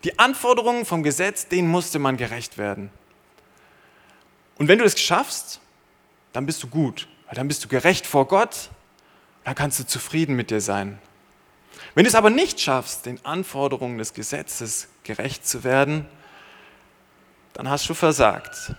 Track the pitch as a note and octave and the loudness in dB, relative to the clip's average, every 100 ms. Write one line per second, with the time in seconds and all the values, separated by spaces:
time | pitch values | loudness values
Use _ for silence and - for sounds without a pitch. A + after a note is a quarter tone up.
0 | - - B3 C4+ A#3+ B3 A3+ A#3+ A3 E3+ | -6 4 2 4 2 2 2 0 -2 -2
1 | D3 C#3 F#3 G#3 - F3+ F3 F3 E3+ D#3 | 0 0 -2 -4 -2 0 2 2 0 -2
2 | C#3 B2+ A#2+ A#2 - - G#2 G2 G2+ - | 0 0 -4 -6 -10 -6 -6 -6 -10 -16
3 | _ _ _ _ _ _ _ _ _ _ | _ _ _ _ _ _ _ _ _ _
4 | _ _ _ _ _ _ D3+ G#3 A3 - | _ _ _ _ _ _ 4 6 6 2
5 | - F3+ C#4 - - - _ _ _ _ | 0 0 0 -8 -10 -16 _ _ _ _
6 | _ _ _ - C#3 D#3 B2+ D3 C#3 G#2+ | _ _ _ -8 -6 -6 -6 -2 -2 -2
7 | - _ - - C#3 D3 - C3 E3 F#3 | -14 _ -14 -6 -4 -6 -2 2 4 2
8 | - C#3+ C3+ G3 A#3 - - - _ _ | 2 2 4 4 2 -4 -16 -20 _ _
9 | _ _ _ _ - B2+ D3 - C3 B2 | _ _ _ _ -10 -4 -2 -2 -4 -6
10 | - D#3+ D#3+ B2+ A#2 A2 G2+ G2+ G2 G2+ | -4 -2 0 -2 -2 -4 -2 -4 -4 -10
11 | - _ _ _ _ _ _ - - - | -20 _ _ _ _ _ _ -20 -4 4
12 | A3 A3+ G#3+ B3 F#4 - - C3 A#2 - | 6 8 6 6 0 -2 0 0 -2 -10
13 | B2 B2 C#3 E3 F#3 C#3 C#3 C3 B2 A#2 | -10 -12 -8 -8 -6 -2 -2 -2 -6 -6
14 | A2+ - A2 D3 - - A2+ - - _ | -8 -8 -8 -8 -8 -10 -6 -8 -10 _
15 | - A2 C3 - - B2+ B2+ C3 C#3+ D3+ | -12 -8 -6 -6 -6 -4 0 2 2 0
16 | D3 - - - - - - - _ _ | -6 -18 -20 -20 -20 -20 -20 -20 _ _
17 | _ _ _ _ _ - C3 C#3+ - E3+ | _ _ _ _ _ -12 -4 -4 -2 2
18 | E3 C#3 A2+ F#2 - - - | 2 6 4 4 -10 -14 -12